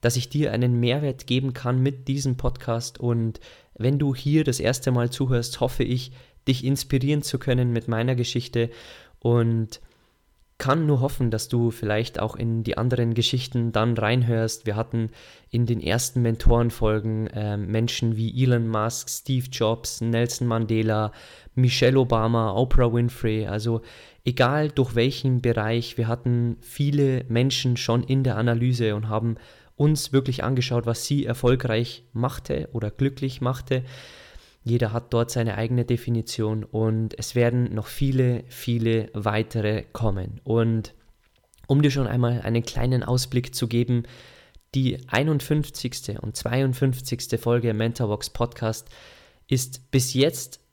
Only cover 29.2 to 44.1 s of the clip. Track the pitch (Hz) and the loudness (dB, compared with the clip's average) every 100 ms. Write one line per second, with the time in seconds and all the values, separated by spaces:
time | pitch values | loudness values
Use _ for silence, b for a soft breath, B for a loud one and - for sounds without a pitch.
29.2 | 117 113 B B B _ 147 151 - 135 | -2 -4 B B B _ 2 2 2 0
30.2 | 131 127 104 131 123 120 117 113 - 143 | 0 -2 -2 0 0 -2 -2 -4 0 -2
31.2 | 127 127 123 123 123 110 117 - _ 117 | -2 0 2 2 2 0 -2 -6 _ -4
32.2 | 123 131 - 131 156 123 107 - 135 131 | -4 -4 -4 -4 -4 -4 -6 -2 -2 0
33.2 | 135 131 123 127 - 131 127 B B B | -6 -2 -4 -4 -2 -2 -4 B B B
34.2 | B B B B - 117 117 113 - 117 | B B B B -2 0 0 -2 -2 0
35.2 | 117 - 113 101 113 123 120 120 - 117 | 0 0 -2 -2 -2 0 0 -2 0 -2
36.2 | 113 - 107 110 104 110 110 110 110 - | -2 -4 -2 -2 -4 -2 0 0 -2 -6
37.2 | 110 123 120 123 123 110 107 - 139 131 | -6 2 2 2 0 -2 -8 -2 0 2
38.2 | 127 120 - - - 117 113 113 110 107 | 2 0 -4 -10 -2 0 2 0 -2 -4
39.2 | 104 107 110 117 104 107 - - 110 95 | -2 0 -2 -2 0 -2 -6 -2 -2 0
40.2 | 92 104 - 113 117 113 104 - _ _ | -4 -10 0 2 2 0 -4 -14 _ _
41.2 | _ _ _ _ - 143 147 135 123 120 | _ _ _ _ 0 4 4 2 0 0
42.2 | 117 120 104 113 117 - 123 127 - 127 | 0 0 0 -2 -2 -2 0 0 0 -2
43.2 | 127 123 123 - 120 117 120 123 117 | 0 -2 -4 -4 -2 0 2 0 -2